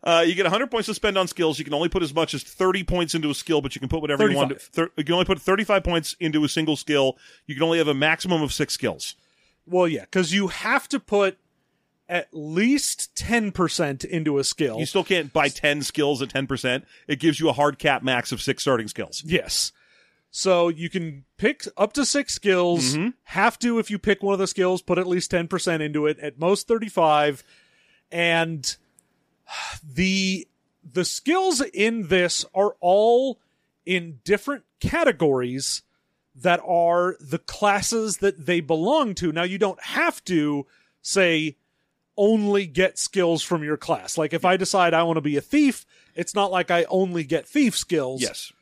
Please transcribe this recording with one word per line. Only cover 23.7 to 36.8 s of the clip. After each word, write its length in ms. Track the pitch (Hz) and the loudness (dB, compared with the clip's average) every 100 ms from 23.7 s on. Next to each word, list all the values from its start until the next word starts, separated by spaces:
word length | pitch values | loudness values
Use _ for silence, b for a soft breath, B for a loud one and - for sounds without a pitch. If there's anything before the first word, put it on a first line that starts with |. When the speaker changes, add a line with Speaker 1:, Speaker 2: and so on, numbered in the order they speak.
| 233 | 0
Speaker 2:
if 100 | - | -2
you 80 | 208 | -4
pick 240 | 208 196 | -2 0
one 120 | 196 | 0
of 60 | 196 | 0
the 60 | 190 | -2
skills, 360 | - 185 185 | 0 0 0
put 160 | - 175 | 0 0
at 80 | 185 | 0
least 240 | 180 - | -2 0
ten 160 | 180 170 | -2 -2
percent 340 | 180 - 160 | -2 -2 -2
into 240 | 151 151 151 | -2 0 0
it, 140 | 151 | -2
at 180 | 147 139 | -8 -2
most 300 | 165 202 - | 0 0 0
thirty-five. 760 | 226 214 190 160 151 147 139 b b b b b b _ | -2 0 2 4 6 4 0 b b b b b b _
And 640 | 170 170 165 165 160 127 - _ _ _ _ _ _ - B B B | -2 2 2 0 -4 -8 -10 _ _ _ _ _ _ -16 B B B
the, 640 | 156 127 185 190 190 190 - _ _ _ 165 | -8 -2 2 2 0 -2 -8 _ _ _ -6
the 160 | 180 170 | -4 -2
skills 560 | - - 359 381 262 262 | -4 0 2 2 0 -4
in 340 | - 214 226 170 | 0 0 0 0
this 380 | 185 175 - - | 2 2 0 -4
are 220 | 185 202 - | 0 0 2
all 600 | 175 196 220 240 269 226 _ _ _ _ - | 4 4 6 4 2 -4 _ _ _ _ -4
in 340 | 185 170 139 | -4 -4 -14
different 400 | - 202 - 277 _ _ | 0 0 0 -8 _ _
categories 1040 | - 320 311 175 160 131 123 127 - - _ _ _ _ _ 135 | -4 2 2 4 2 2 0 -4 -6 -6 _ _ _ _ _ _
that 260 | 175 175 170 | 0 0 2
are 480 | 170 | 2